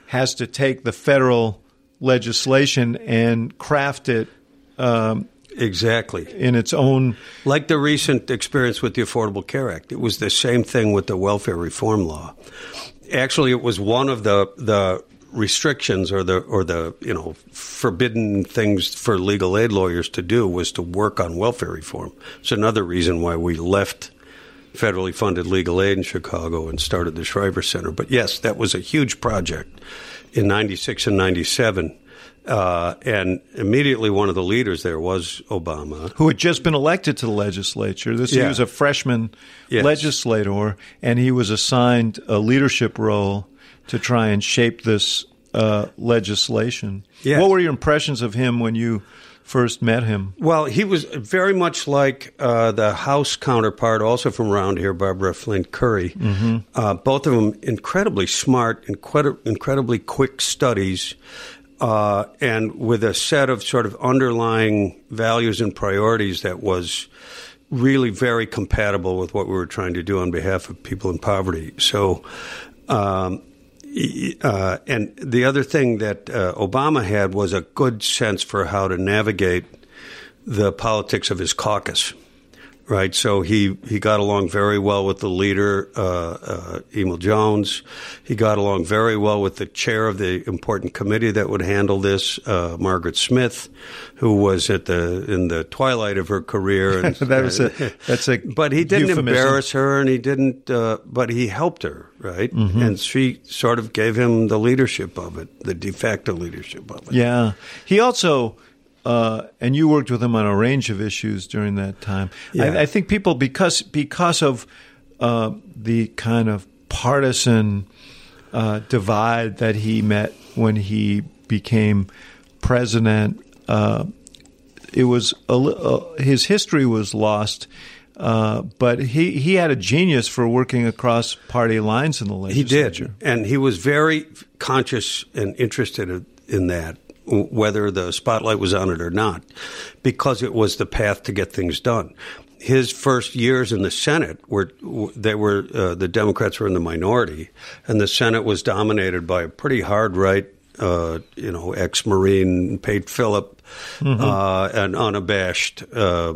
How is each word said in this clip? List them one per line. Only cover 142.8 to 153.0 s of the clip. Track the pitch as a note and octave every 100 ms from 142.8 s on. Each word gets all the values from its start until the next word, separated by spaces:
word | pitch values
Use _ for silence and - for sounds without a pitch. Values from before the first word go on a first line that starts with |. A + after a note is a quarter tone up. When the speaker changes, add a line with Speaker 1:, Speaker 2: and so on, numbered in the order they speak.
| B2
Speaker 2:
first | - C#3 B2+ -
years | B2+ A#2 C3 A#2
in | A2
the | F#2+
Senate | - - D#3+ G#2+ D#2+ _
were, | G2+ F#2+ -
w-, | F#3+ B2+ G#2+ -
they | G#2+
were, | G#2+ G#2 G2+ -
uh, | - F#2
the | F2 F#2
Democrats | G#2+ G#2+ F#2+ G#2 -
were | G#2
in |
the | F#2
minority, | E2+ E2 F#2 A#2+ G2+ D#2 D#2+ - - - -
and | G#2+
the | G2+
Senate | - A#2 A2+
was | A2 G2
dominated | - G2 G#2+ G#2+ F#2+ F2+ E2+
by | F2+
a | E2
pretty | - D3 B2+
hard | F2+ G#2 A2 F2+
right, | F#2+ G2 G2 _ _ -
uh, | G2 F2 E2+ E2 - -
you | A#2+
know, | E2+ F2
ex-Marine | F#2+ F2+ - - G2 F#2+ G2 F#2 F2+ F#2 F2+
Pate | - G#2